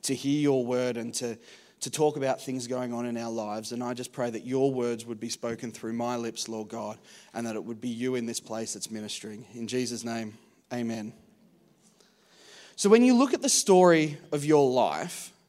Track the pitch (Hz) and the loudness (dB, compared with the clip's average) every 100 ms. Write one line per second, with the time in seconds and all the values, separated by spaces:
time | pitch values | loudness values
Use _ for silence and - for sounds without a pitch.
0 | - 131 135 147 147 131 120 123 127 117 | -4 -4 0 2 4 2 2 0 0 -2
1 | 117 110 120 113 - - - _ - 135 | -6 -6 -6 -8 -14 -20 -20 _ -10 2
2 | 151 147 135 127 - 131 120 123 123 120 | 2 2 -2 -2 -4 -6 -4 -4 -4 -4
3 | 120 117 117 113 107 107 110 120 123 123 | -4 -4 -6 -6 -6 -6 -8 -6 -6 -6
4 | 123 - 120 110 123 131 135 131 120 117 | -8 -6 -4 -4 -4 2 2 2 -2 -4
5 | 117 113 110 - 117 113 117 107 110 117 | -8 -10 -8 -6 -6 -6 -8 -10 -8 -4
6 | 120 123 117 113 - 110 107 117 107 107 | -4 -4 -6 -8 -8 -8 -8 -8 -10 -12
7 | _ - - - 117 110 98 113 123 117 | _ -20 -14 -8 -6 -6 -8 -8 -8 -4
8 | 127 127 117 113 - 113 110 101 95 110 | -2 -2 -4 -8 -8 -8 -6 -8 -8 -10
9 | 107 - 110 107 123 117 113 123 123 117 | -10 -10 -12 -14 -16 -10 -4 -2 -2 -4
10 | 117 113 110 110 _ _ _ 123 117 113 | -6 -6 -8 -12 _ _ _ -6 -4 -4
11 | 107 - _ _ _ _ _ _ _ _ | -8 -12 _ _ _ _ _ _ _ _
12 | _ _ _ _ - - - - 202 226 | _ _ _ _ -20 -20 -20 0 6 8
13 | 247 247 269 320 277 - - 185 180 165 | 8 6 6 2 2 2 6 8 10 8
14 | 156 147 - 147 147 151 139 127 101 76 | 4 -4 -6 -4 4 6 6 4 2 0
15 | 143 - - _ | -6 -8 -14 _